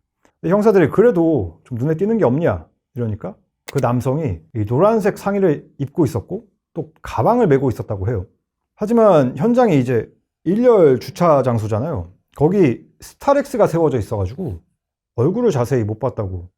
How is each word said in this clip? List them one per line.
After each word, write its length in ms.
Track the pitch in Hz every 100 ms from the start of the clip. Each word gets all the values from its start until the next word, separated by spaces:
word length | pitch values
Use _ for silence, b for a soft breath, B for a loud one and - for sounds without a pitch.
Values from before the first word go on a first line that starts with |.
| _ _ _ _
근데 120 | 160
형사들이 360 | 202 214 196 143
"그래도 720 | - 240 175 165 143 87 -
좀 140 | - 120
눈에 180 | 143 160
띄는 220 | 202 226
게 80 | 135
없냐?" 420 | 135 160 90 - _ _ 120
이러니까 400 | 113 104 180 - _ _ -
그 80 | 143
남성이 640 | 120 123 131 143 147 85 _
이 120 | 117 101
노란색 520 | 123 202 226 196 -
상의를 500 | 202 202 190 139 - -
입고 260 | 135 - 139
있었고 400 | 110 - 196 _ _ _
또 180 | - - _
가방을 460 | - - 185 247 196
메고 220 | 135 135
있었다고 400 | 104 - 101 95
해요. 180 | 110 - _ _ _ _ -
하지만 600 | 208 233 214 160 123 123
현장이 420 | 214 240 240 143
이제 320 | 123 117 - _ _ _
일렬 560 | 160 208 247 220 151 123
주차 420 | - - 175 143
장소잖아요. 720 | 123 117 107 107 156 113 85 _ _ -
거기 500 | 147 202 147 110 - _
스타렉스가 680 | - _ - 285 285 233 175
세워져 300 | 165 156 131
있어가지고 600 | 98 107 95 135 170 85 _ _ _ _ _ -
얼굴을 360 | 135 208 240
자세히 320 | 135 120 131
못 160 | 104 107
봤다고 500 | 127 - 98 90 90